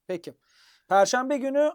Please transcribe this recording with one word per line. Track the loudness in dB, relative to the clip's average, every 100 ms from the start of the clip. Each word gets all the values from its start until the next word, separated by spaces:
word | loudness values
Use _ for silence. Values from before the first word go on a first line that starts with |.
| -12
Peki. | -10 -12 -20 _ _ _ _ 0
Perşembe | 2 2 0 -2 -4
günü | -2 0 0